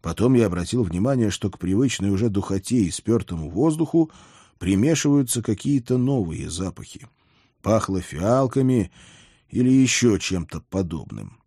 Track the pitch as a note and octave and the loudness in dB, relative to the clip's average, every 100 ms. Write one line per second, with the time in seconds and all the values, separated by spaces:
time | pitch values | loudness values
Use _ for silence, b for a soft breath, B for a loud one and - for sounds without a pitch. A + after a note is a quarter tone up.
0 | E2 E2+ A2+ B2+ A2 F2 F2 B2 G2+ E2+ | -8 0 4 6 4 0 -2 -2 -2 -2
1 | A2+ C3+ G#2+ - G2+ - F2 G2 C3 - | 0 2 0 0 -6 -4 -2 0 0 0
2 | G2 F#2+ A#2 G2 F#2+ G2 - B2 F#2 - | -2 0 0 -2 -2 -4 -2 0 0 -2
3 | - A2+ - E2+ D2+ F2+ D#3 D#3 D#3 E3+ | 0 0 0 -8 -6 0 0 0 0 2
4 | D#3 B B B B B F2+ G2 C3 D#3+ | 0 B B B B B 0 2 2 2
5 | D3 C#3+ B2+ A#2+ G#2+ G#2 C3+ C#3+ A#2+ B2+ | 2 2 0 -4 -2 -4 0 -2 0 0
6 | B2 C3+ F2 D#2+ D2+ D#2+ F#2 F2 - - | 0 0 -2 -6 -8 -8 -8 -8 -18 -20
7 | - _ _ _ _ _ G2+ A2 - F#2+ | -20 _ _ _ _ _ 0 0 2 -4
8 | - C#2 F#2+ B2+ C3+ C3+ C3 B2+ F#2 b | -6 -4 0 2 2 2 2 2 0 b
9 | b b b b b - B2+ C3 B2+ - | b b b b b 0 4 6 4 4
10 | B2 G2 - F#2 D#2+ D#2+ - F#2+ F#2 E2 | 2 2 0 -4 -6 -10 -6 -4 -4 -6
11 | - G#1+ G1+ - | -10 -14 -14 -18